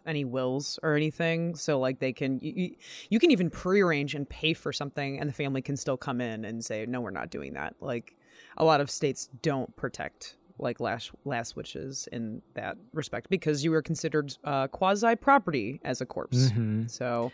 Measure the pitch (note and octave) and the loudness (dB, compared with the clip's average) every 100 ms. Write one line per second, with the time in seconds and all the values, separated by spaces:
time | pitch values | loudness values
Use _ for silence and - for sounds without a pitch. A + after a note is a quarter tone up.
0 | E3 D3 C3 C3 B2+ C3+ D3 - D#3+ D3 | -4 -2 0 0 0 0 -2 -2 2 4
1 | D#3 - E3 E3 E3+ D#3+ - C#3 C3 C3+ | 2 2 0 2 0 -2 0 2 2 0
2 | C3 A#2+ C3+ C3 D#3 - F3+ - - - | -2 0 -2 0 -2 -2 -4 -4 -18 -12
3 | - A3+ F4 G#3 E3+ - F3+ G3+ F3+ D3 | 0 6 8 6 4 0 2 6 6 4
4 | C#3+ C#3+ C#3 - D#3 E3 D3 - C#3+ D3 | 0 -4 -8 -2 0 0 -2 -4 -4 -4
5 | C#3 C#3 D3 C3 C#3+ C3+ - C#3 D3+ C3 | -4 -2 -4 -2 -2 -2 -4 -4 -2 -2
6 | - B2 A#2+ A2 G#2+ A2+ - A2 A2 B2+ | -2 -2 -2 -4 -6 -6 -6 -4 -4 -4
7 | G#2+ E2+ - - C#2 C2+ D2+ - - A#2+ | -4 -6 -6 -6 -8 -6 -8 -6 -6 -6
8 | - _ _ - - - D#3+ D3 C#3+ - | -6 _ _ -20 -12 2 4 4 2 0
9 | D3 B2+ - A#2+ D#3+ C#3 - - C3+ - | -2 -2 -10 -4 -2 -2 -4 -6 -8 -6
10 | C#2+ - - - _ - B2 - A#2 A#2 | -10 -10 -18 -18 _ -6 -6 -2 -2 -4
11 | - - C#3 A#2+ A#2 - - - C3+ C#3 | -8 -10 -6 -4 -4 -8 -10 -10 -8 -8
12 | - A#2+ A2+ A#2+ - - G2 - - D#3 | -8 -6 -6 -8 -10 -8 -8 -8 -8 -8
13 | - A#2 - F#3 D#3 D3 D#3+ D#3+ - D#3+ | -6 -8 -2 0 2 2 2 2 0 -2
14 | D#3+ D3+ C#3+ - D3 C#3 C3+ - F#3+ G3+ | 0 0 -2 -6 -2 0 0 2 2 4
15 | A#3 A#3 - C#4 F3+ C#3 G#2 C#3+ - C3 | 4 4 6 6 6 -2 -2 -4 -4 -4
16 | B2+ - - B2+ C3 G#2+ A2 G#2+ A2+ - | -4 -6 0 4 4 4 2 0 -2 -4
17 | B2+ A#2+ A#2+ | -2 0 -2